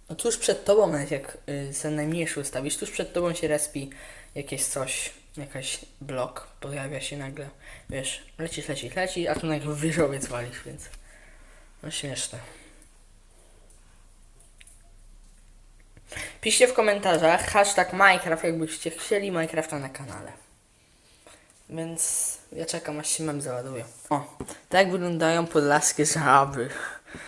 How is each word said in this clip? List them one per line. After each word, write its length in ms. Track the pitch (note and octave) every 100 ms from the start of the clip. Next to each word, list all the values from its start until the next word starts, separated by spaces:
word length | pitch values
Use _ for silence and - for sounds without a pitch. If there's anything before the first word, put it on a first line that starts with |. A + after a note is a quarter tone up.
| -
no 40 | E3+
tuż 200 | A#3 A3
przed 280 | - -
tobą, 220 | - G#3 F#3+
nawet 240 | D3+ -
jak, 280 | C#3 - - -
y, 240 | C#3+ C#3 C#3+
ten 140 | D3+ D3+
najmniejszy 440 | D3+ E3+ D#3 D3
ustawisz, 360 | C3+ C3 C#3+ -
tuż 140 | -
przed 220 | - E3+
tobą 220 | F3 F3
się 140 | E3 D#3
respi 420 | D3 - C#3+ C#3 - - - -
jakieś 320 | C#3+ C#3 C3 -
coś, 440 | C#3 C3+ - - - - D3+
jakaś 420 | C#3+ C3+ C3+ - - -
blok 460 | C#3+ B2+ B2 - - -
pojawia 400 | C#3 C#3+ C3+ C3+
się 160 | - D3
nagle, 320 | C3+ C#3+ C#3 - - - -
wiesz, 360 | C3+ C3 - - -
lecisz, 300 | E3 - D3
lecisz, 260 | C#3 A#2
lecisz, 340 | F#3 F#3 F3+ E3
a 60 |
tu 120 | D3+ E3
nagle 280 | D3+ D3
wyżowiec 520 | D3 D#3+ D#3+ C#3+ C3+ B2+
walisz, 360 | A#2+ B2 -
więc, 180 | C3 C3+ - - - - - - - - - -
no, 80 | D3
śmieszne. 480 | - C#3+ A#2+ - A#2+ - - - - - _ - - - - - - - - - - - - - - - - - - - - - - - - - - - - - - - - - -
Piszcie 280 | A3 - B3
w 60 |
komentarzach 720 | B3 G#3+ G3+ G3 D#3+ D#3+ F3+ -
hashtag 420 | G#3 G3+ - F3+
Minecraft, 520 | F#3 G3 F3+ F3 E3
jakbyście 460 | F3 D#3+ D#3 - E3
chcieli 400 | - - G#3 G3+
Minecrafta 480 | E3+ D#3+ D#3+ D3+ D3
na 100 | C3+
kanale. 440 | - C3 E2+ - - - _ _ _ _ _ _ _ - - _ _ -
Więc 680 | D#3+ E3 E3 - - - - -
ja 140 | - D#3+
czekam, 320 | E3 D#3 D3+
aż 100 | D3+
się 160 | -
mem 160 | D#3 D3
załaduje. 440 | C3+ B2 C3 B2+ A#2 - -
O, 260 | C#3+ - - - - -
tak 220 | F3+ F#3+
wyglądają 560 | F#3 F3 E3 D#3+ E3+ E3
podlaskie 600 | D#3 C#3+ D3 - - D3
żaby. 640 | D#3+ C#3+ C#3 C#3 C#3 B2+ - - - - -